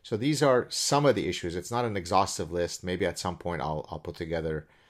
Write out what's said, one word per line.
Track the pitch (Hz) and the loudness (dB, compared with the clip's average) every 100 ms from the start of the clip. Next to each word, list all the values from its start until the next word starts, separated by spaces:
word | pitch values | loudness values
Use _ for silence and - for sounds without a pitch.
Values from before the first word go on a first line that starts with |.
So | - 110 | -6 -2
these | 143 151 | 0 4
are | 143 123 - | 4 4 2
some | - - 143 147 | -2 0 4 6
of | |
the | 107 78 | 4 2
issues. | 87 87 87 | -2 -4 -6
It's | - | -4
not | 117 120 | -2 -2
an | 98 | -4
exhaustive | 87 95 98 - 80 | 2 4 4 0 -4
list. | 87 85 - | -2 -2 -4
Maybe | 90 92 92 | -4 -2 -2
at | 82 | -2
some | 92 85 | -4 -4
point | 87 85 | -4 -4
I'll, | 69 78 - | -4 -4 -6
I'll | 80 | -10
put | - 82 | -10 -10
together, | 82 82 80 78 - _ _ | -4 -4 -2 -4 -8 _ _